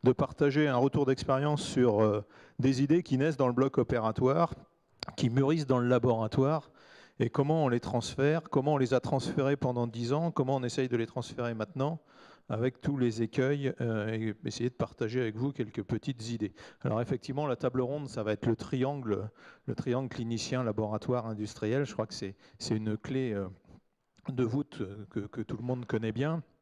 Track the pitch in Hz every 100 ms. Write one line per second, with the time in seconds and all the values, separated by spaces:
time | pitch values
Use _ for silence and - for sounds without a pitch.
0 | 120 127 143 - 143 139 151 123 135 151
1 | 135 131 - 135 147 147 - - 123 104
2 | 107 104 104 - - - 135 127 139 165
3 | - 131 151 143 127 120 135 - 120 123
4 | 110 110 127 151 170 - - _ _ _
5 | - - 127 123 135 160 139 131 120 123
6 | 127 113 110 - 135 156 - - - -
7 | - _ 117 - 139 160 143 120 - 120
8 | - - 139 160 - 147 135 151 127 131
9 | - 139 - - 135 143 131 123 120 117
10 | 120 143 170 - 131 139 123 127 131 120
11 | 113 - 120 117 120 113 107 131 139 165
12 | _ - - - _ - 127 - - 143
13 | 123 107 113 - 131 143 139 - 120 110
14 | 104 110 110 104 - - 117 - 113 -
15 | 113 127 117 107 135 139 113 - 101 113
16 | - 123 113 117 104 - - - 127 110
17 | 120 131 - 135 147 120 131 123 123 147
18 | 139 113 107 107 - 113 - 131 131 143
19 | 120 98 107 _ - - - 104 - 120
20 | 131 - 117 113 - 127 120 104 107 107
21 | - 123 113 107 107 - 107 127 139 -
22 | 110 - 98 101 - - - 110 107 107
23 | - 131 131 101 95 98 _ - _ _
24 | _ _ - 127 120 127 - - 95 101
25 | 98 110 101 - 107 107 123 127 123 113
26 | 113 110 143 165 - _